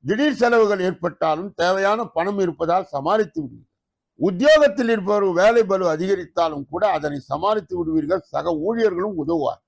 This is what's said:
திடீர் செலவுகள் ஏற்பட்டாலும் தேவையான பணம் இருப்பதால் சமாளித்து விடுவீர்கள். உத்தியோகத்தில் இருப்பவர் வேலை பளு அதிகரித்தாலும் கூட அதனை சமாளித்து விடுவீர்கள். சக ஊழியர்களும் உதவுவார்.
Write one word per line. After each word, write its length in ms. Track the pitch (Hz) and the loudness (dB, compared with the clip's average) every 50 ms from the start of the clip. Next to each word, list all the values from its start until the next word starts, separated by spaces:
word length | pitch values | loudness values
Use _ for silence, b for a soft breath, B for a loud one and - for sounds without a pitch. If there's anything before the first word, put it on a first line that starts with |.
| - | -2
திடீர் 300 | 135 202 226 294 302 254 - | -2 0 0 0 0 2 0
செலவுகள் 420 | 240 240 233 226 220 202 208 190 180 | 0 2 4 4 4 4 2 0 0
ஏற்பட்டாலும் 640 | 185 175 - 170 175 - _ 165 160 151 160 190 202 - - | -2 -2 -4 -8 -8 -4 _ -2 -2 -2 -2 -6 -12 -4 -2
தேவையான 440 | 165 180 190 190 196 196 208 226 226 165 _ | 0 0 0 2 0 0 0 -2 -4 -6 _
பணம் 240 | 160 175 196 208 196 190 | -4 -2 -2 -2 -2 -2
இருப்பதால் 420 | 170 156 - 165 160 170 190 180 - - | -2 -2 -4 -2 0 0 -2 -2 -4 -10
சமாளித்து 460 | 139 139 156 160 220 208 156 _ 160 | -6 -2 0 0 0 0 -2 _ -10
விடுவீர்கள். 260 | 147 123 117 113 _ _ _ _ _ _ _ _ _ _ _ - | -10 -10 -14 -20 _ _ _ _ _ _ _ _ _ _ _ -2
உத்தியோகத்தில் 720 | 147 190 185 175 254 294 311 311 294 285 - - 247 226 226 | -2 -2 0 2 4 6 6 6 6 4 2 0 0 0 0
இருப்பவர் 320 | 214 180 196 208 208 202 190 170 170 | 0 0 -2 0 0 0 0 2 4
வேலை 240 | 190 214 233 240 220 190 | 4 6 6 4 2 2
பளு 160 | 196 190 185 170 156 | 0 0 0 0 0
அதிகரித்தாலும் 720 | 156 180 190 196 180 175 - _ 175 165 160 151 143 143 _ | 0 0 -2 -2 -2 -4 -6 _ -2 -2 0 -2 -6 -10 _
கூட 120 | 143 180 214 202 175 | -4 -2 0 0 0
அதனை 220 | 156 147 147 143 139 - - | 0 -4 -4 -6 -8 -8 -8
சமாளித்து 420 | 139 151 175 208 220 214 170 _ 185 175 | -6 -2 -2 0 -2 -2 -4 _ -6 -6
விடுவீர்கள். 420 | 170 160 160 160 147 147 185 185 _ _ - | -4 -2 -2 -2 0 0 -4 -4 _ _ -6
சக 200 | 143 147 170 165 151 156 | -4 -2 -2 -4 -2 -2
ஊழியர்களும் 500 | 202 233 226 226 214 180 170 190 214 196 160 143 | -2 0 0 0 0 0 -2 -6 -4 -6 -6 -4
உதவுவார். 380 | 156 170 160 - - 98 _ _ | -2 -2 -2 -2 -4 -4 _ _